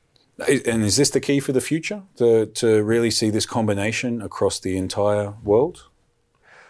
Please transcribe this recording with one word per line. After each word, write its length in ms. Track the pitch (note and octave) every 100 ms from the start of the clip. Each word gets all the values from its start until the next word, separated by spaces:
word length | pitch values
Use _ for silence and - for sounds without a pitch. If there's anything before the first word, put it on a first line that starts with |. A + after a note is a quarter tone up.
| _ _ _ - -
Is, 140 | C#3
and 220 | - A2+
is 140 | G#2 A2+
this 120 | C#3+
the 100 | C3+
key 200 | - C#3
for 140 | C3+
the 80 | B2+
future, 420 | - D#3+ D#3+ G#3 - -
to, 280 | A#2 A2+ G#2+
to 380 | - A#2 G#2+
really 260 | G#2 A#2 A#2
see 220 | G2+ A2
this 160 | G#2 -
combination 720 | B2 A2 G2 G#2 A2+ B2+ A#2
across 380 | G2+ - G2 -
the 180 | F#2+ F#2
entire 560 | F#2 - G2+ G#2 G2+ G#2+
world? 440 | G2+ G#2+ D#3 - - _ _ _ _ _ _ -